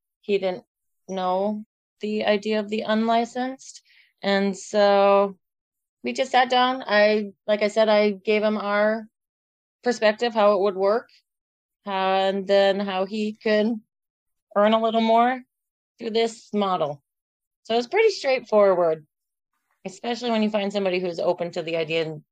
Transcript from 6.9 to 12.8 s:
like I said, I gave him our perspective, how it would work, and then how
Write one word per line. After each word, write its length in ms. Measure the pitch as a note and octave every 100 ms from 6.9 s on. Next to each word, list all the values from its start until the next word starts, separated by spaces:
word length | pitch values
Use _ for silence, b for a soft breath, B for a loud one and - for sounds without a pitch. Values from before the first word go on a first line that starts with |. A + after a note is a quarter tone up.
| G#3 G#3+ G#3+ G3+ _ -
like 160 | G#3+
I 60 | G#3
said, 220 | A3 A3
I 220 | G#3 G#3
gave 300 | F#3+ A3 G#3+
him 160 | G#3+ G#3
our 500 | G3+ G#3 G#3+ A3+ A3 _ _ _ _ _ _ _
perspective, 500 | B3 A3 G#3+ G#3+ A#3+
how 200 | A3 G#3 G3+
it 60 |
would 140 | G3+ F#3
work, 320 | G3 G#3+ - _ _ _ _ _ _ _ G3+
and 600 | F#3+ F#3+ F#3+ G3 G3 F#3+
then 320 | G3 G3
how 260 | G3